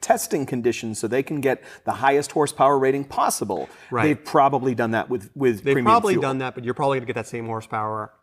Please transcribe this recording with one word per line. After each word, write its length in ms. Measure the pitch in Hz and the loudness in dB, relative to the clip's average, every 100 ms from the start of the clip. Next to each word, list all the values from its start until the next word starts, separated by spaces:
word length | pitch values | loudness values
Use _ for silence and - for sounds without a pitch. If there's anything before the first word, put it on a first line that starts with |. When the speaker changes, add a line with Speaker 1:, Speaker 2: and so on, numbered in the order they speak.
Speaker 1:
testing 420 | - 247 - 175 | 0 0 2 -4
condition 500 | 135 127 120 113 113 | -2 0 0 0 -4
so 140 | 107 110 | -6 -2
they 140 | 123 | -2
can 180 | 135 151 | -2 -2
get 220 | 135 123 - - | 0 -2 -4 -12
the 80 | - | -8
highest 400 | 92 135 139 143 | 0 2 2 0
horsepower 460 | - 143 - 135 143 | 0 0 4 4 4
rating 260 | 131 139 | 4 0
possible, 640 | 139 - - - 104 90 65 - - | -2 -2 -2 -2 -4 -4 -6 -12 -8
Speaker 2:
Right. 120 | 123 | 0
Speaker 1:
they've 200 | 151 147 | 0 0
probably 520 | - 156 139 139 131 | 0 4 4 4 0
done 160 | 117 117 | 0 0
that 180 | 110 - | 0 -2
with, 220 | 120 101 | -4 -6
with 280 | - 131 107 | 0 0 2
Speaker 2:
They've 80 | 113 | 0
Speaker 1:
premium 140 | 135 127 | 2 4
Speaker 2:
probably 280 | 233 214 | 4 4
Speaker 1:
fuel. 80 | 175 | 0
Speaker 2:
done 160 | 143 131 | 0 -4
that, 160 | 131 | -6
but 100 | 127 | -8
you're 100 | 120 | -8
probably 240 | 120 143 135 | -2 0 0
gonna 80 | 120 | -2
get 100 | 120 | -6
that 120 | 107 | -6
same 180 | 120 113 | -8 -6
horsepower 640 | 110 107 113 107 110 107 _ | -8 -6 -6 -4 -6 -8 _